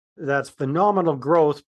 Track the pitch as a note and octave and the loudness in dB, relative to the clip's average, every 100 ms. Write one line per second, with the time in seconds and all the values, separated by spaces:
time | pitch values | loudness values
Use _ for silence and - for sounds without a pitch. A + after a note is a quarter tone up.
0 | _ - C#3 C#3 C3+ - C#3 D#3 G#3 G3 | _ -10 -4 -4 -4 -8 -4 0 2 2
1 | E3+ C#3 C3 E3+ D3+ C#3+ _ | 0 -2 2 2 2 0 _